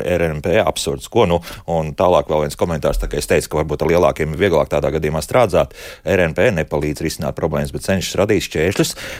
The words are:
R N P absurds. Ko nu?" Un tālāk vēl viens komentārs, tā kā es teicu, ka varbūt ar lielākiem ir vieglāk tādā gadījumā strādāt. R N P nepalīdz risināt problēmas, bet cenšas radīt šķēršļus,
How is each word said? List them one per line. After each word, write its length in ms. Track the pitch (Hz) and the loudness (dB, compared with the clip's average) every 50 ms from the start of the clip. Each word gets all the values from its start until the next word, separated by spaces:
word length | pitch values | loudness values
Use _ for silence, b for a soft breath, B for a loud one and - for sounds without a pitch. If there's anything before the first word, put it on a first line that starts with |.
| - | -2
R 160 | - 90 85 85 82 | 0 0 0 0 0
N 100 | 78 76 | -2 -2
P 140 | 73 92 82 110 95 | -2 2 2 2 2
absurds. 440 | 78 - - - - 69 69 - - | 2 0 -2 -2 -4 -4 -6 -6 -4
Ko 160 | - 113 - | 0 2 2
nu?" 160 | 85 87 85 B B B B B - | 2 2 0 B B B B B -4
Un 260 | 85 82 78 78 71 | -2 -2 -2 -2 -2
tālāk 340 | - 95 90 90 76 71 - | 2 4 4 4 4 4 2
vēl 140 | 80 76 76 | 0 0 0
viens 100 | 76 - | -2 -2
komentārs, 440 | - - 90 82 76 - 76 69 - | -4 -4 -2 -2 -2 -2 0 0 0
tā 100 | - - | -4 -4
kā 80 | 73 73 | -4 -4
es 100 | - - | -2 2
teicu, 220 | 95 78 69 - | 2 0 0 0
ka 80 | - 78 | -2 -2
varbūt 240 | 78 78 76 73 | -2 -2 -2 -2
ar 60 | 73 78 | 0 2
lielākiem 420 | 82 87 90 71 - - 78 76 | 2 4 4 2 2 0 -2 -4
ir 60 | 78 73 | -2 0
vieglāk 300 | 92 101 82 76 69 - | 2 2 4 2 2 2
tādā 220 | - 76 73 71 73 | 0 0 0 0 -2
gadījumā 260 | 80 78 78 78 78 | 0 -2 -2 -2 -2
strādāt. 500 | 78 - - 127 120 104 87 85 71 - B B B B B B B | -4 0 2 2 2 4 4 2 2 2 B B B B B B B
R 140 | - 95 95 | 0 2 2
N 140 | 87 80 76 | 2 2 2
P 160 | 85 92 123 | 2 2 2
nepalīdz 500 | 110 80 78 - - 73 73 76 73 - | 2 2 -2 -2 -2 -2 -2 -2 -4 -2
risināt 340 | 82 78 - - - 67 - | -4 -4 -4 -4 -6 -6 -4
problēmas, 360 | - - 82 76 71 73 71 65 | -2 -4 -2 -2 -2 -2 -4 -6
bet 80 | - - | -6 -4
cenšas 320 | - 95 95 80 - - | -2 -2 -2 -2 -2 0
radīt 320 | - 95 107 107 92 - - | 0 2 2 2 2 0 -2
šķēršļus, 480 | - 82 76 90 101 - 156 - - B B B B B | -2 0 0 2 2 2 0 -2 -2 B B B B B